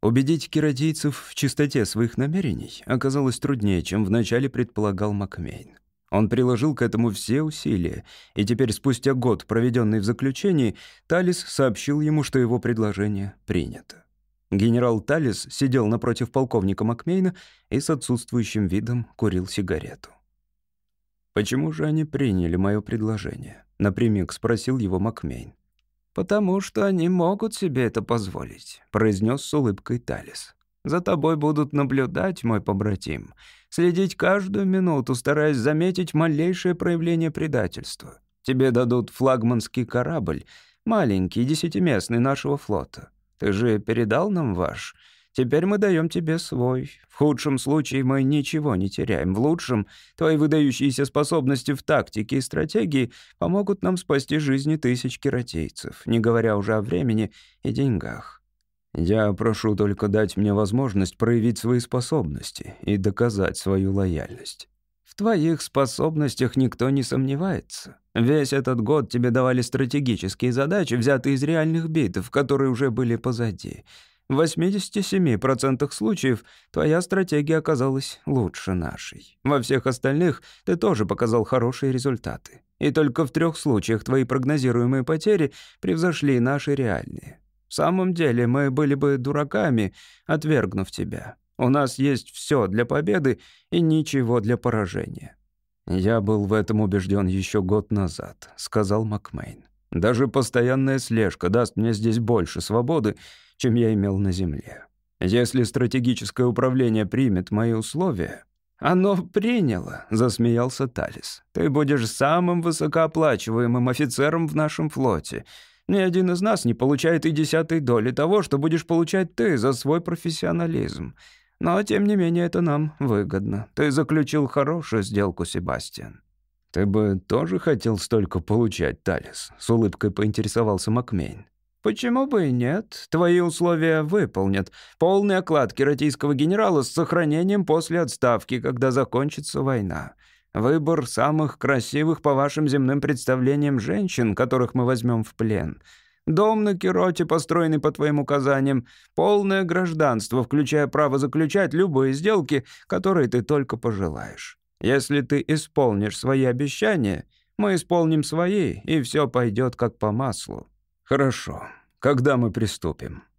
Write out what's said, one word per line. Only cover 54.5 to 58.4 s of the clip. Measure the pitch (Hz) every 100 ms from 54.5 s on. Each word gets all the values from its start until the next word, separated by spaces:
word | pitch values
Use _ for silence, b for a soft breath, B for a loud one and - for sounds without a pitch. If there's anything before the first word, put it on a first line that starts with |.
| 135 143 156
тысяч | 131 123 135 -
кератейцев, | 139 123 120 82 78 - - - -
не | 113
говоря | 117 117 113 104
уже | 101 107
о |
времени | 104 175 135 110 104 b b b
и | -
деньгах». | 117 135 101 - 57 - -